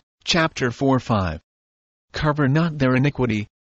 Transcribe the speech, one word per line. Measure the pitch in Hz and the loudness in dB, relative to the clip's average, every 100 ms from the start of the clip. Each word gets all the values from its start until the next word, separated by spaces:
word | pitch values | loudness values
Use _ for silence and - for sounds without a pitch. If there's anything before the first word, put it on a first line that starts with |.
| _ _ | _ _
chapter | - 165 160 - 127 | -2 0 0 -2 -4
four | - 135 127 | 0 0 0
five. | - 107 90 78 _ _ _ _ _ _ _ | 0 -2 -2 -6 _ _ _ _ _ _ _
"Cover | - 151 147 131 | -4 -2 0 2
not | 156 170 151 | 2 0 0
their | 131 127 | 0 2
iniquity, | 139 131 120 107 107 _ | 2 0 -2 -2 -6 _